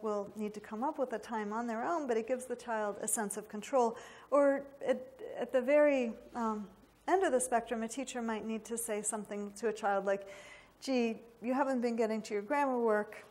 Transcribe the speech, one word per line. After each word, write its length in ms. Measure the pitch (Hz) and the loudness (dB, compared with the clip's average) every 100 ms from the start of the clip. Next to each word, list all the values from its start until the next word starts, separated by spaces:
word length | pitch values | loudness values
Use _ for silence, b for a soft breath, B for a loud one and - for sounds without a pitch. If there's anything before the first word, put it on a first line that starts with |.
will 300 | 220 208 202 208 | -2 -2 -4 -6
need 180 | 208 | -6
to 60 | 208 | -6
come 240 | - 214 | -10 -4
up 120 | 277 302 | -4 -2
with 160 | 254 | -2
a 60 | 220 | -2
time 340 | - 226 208 | -4 -6 -4
on 140 | 220 240 | -4 -4
their 160 | 220 | -4
own, 240 | 262 339 277 | -2 -2 0
but 100 | 226 | 0
it 120 | 220 | 0
gives 160 | 254 - | -4 -4
the 100 | 240 | -10
child 420 | 233 220 208 202 | -4 -2 -2 -4
a 80 | - | -2
sense 280 | - 202 214 | -2 -2 -4
of 120 | 208 | -8
control. 480 | 214 - 269 233 233 B B B | -10 0 4 4 2 B B B
Or 340 | 285 285 277 277 - - | 6 6 4 -2 -8 -2
at, 140 | 226 - - - - | -2 -2 -14 -12 -6
at 140 | 233 | 0
the 100 | 262 | 0
very, 540 | 240 294 294 277 233 214 - 247 | 4 8 8 6 2 -4 -10 -4
um, 320 | 226 214 202 - - _ - | -2 -2 -6 -14 -20 _ 2
end 160 | 370 | 4
of 80 | 359 | 6
the 80 | 247 | 4
spectrum, 420 | 247 233 233 233 | 4 2 2 -4
a 60 | 226 | -4
teacher 340 | 277 254 247 | -4 -6 -4
might 240 | 226 214 214 | -2 -2 -2
need 180 | 220 214 | -6 -4
to 120 | 233 | -6
say 240 | 226 208 | -2 -2
something 500 | 208 214 202 208 208 | -2 -4 -4 -6 -6
to 120 | 202 226 | -4 -2
a 60 | |
child 320 | 214 202 196 | 0 0 2
like, 240 | 196 196 196 B B B B _ | 2 0 -2 B B B B _
"Gee, 400 | - 254 233 214 - - | 0 2 2 0 -10 -10
you 120 | 226 | -2
haven't 260 | 254 269 262 | 0 2 2
been 160 | 240 233 | 0 2
getting 240 | 220 220 | 0 0
to 140 | 208 | -2
your 80 | 208 | -6
grammar 360 | 202 285 277 247 | 0 2 2 2
work, 460 | 233 208 214 - - | 4 2 0 -8 -18